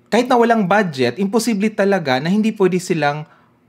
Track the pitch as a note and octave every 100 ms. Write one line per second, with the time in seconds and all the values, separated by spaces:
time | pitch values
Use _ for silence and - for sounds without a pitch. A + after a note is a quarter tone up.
0 | _ G#3+ B3+ B3 A#3 A3+ F3+ G3+ F#3 C3
1 | A#2+ A#2+ G3 A3 A#3 G3+ G#3+ G#3 G3 G3
2 | C#3+ B2+ D#3+ G#3 A3 A3 F#3 F3+ F3+ E3
3 | C#3+ D3 D#3 _ _ _